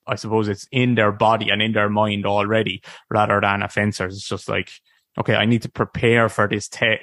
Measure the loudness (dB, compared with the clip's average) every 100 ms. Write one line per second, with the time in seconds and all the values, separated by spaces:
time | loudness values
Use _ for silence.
0 | -8 -8 -2 -2 -2 -4 -4 0 2 4
1 | 2 4 2 2 0 0 0 0 0 0
2 | 0 -2 -2 -2 0 0 -2 -6 -12 -20
3 | -4 0 2 2 2 0 -2 -2 -2 -2
4 | -6 -8 -10 -8 -6 -6 -6 -14 _ _
5 | _ -6 0 2 2 0 -2 -4 -4 0
6 | 2 4 2 0 -2 -2 -6 -2 0 0